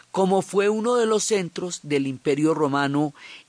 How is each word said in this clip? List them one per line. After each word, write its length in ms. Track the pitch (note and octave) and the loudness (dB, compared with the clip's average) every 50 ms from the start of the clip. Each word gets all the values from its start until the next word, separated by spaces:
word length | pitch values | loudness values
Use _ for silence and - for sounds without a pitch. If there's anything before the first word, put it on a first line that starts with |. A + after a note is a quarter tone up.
| - _ | -16 _
como 320 | - F#3 F#3+ F#3 G3 F#3+ | -2 0 2 2 2 2
fue 260 | F3+ - - G3 G3+ G#3 | 0 0 0 0 2 2
uno 280 | G#3+ A3 G#3+ A#3+ B3 | 2 0 0 0 0
de 100 | B3 A3+ | 2 2
los 180 | A3 A3 G#3+ - | 2 2 0 0
centros 580 | - A3 G3+ F#3 D#3+ - - F#3 F3+ E3+ - - | 0 0 0 0 -2 -6 -8 -8 -8 -8 -10 -6
del 240 | D3 D3 C#3 C#3 C3+ | -2 -2 0 0 -2
Imperio 480 | C3 B2 - D3+ C#3 C#3 D3+ D#3 D#3+ | -4 -4 -2 0 0 2 2 2 2
Romano 580 | D3+ D#3 C#3 C3+ C#3+ C#3+ C#3 C#3 C#3+ D3+ D3 C#3+ - - - - - - | 2 0 0 0 0 0 0 0 0 -2 -2 -4 -8 -16 -20 -20 -20 -20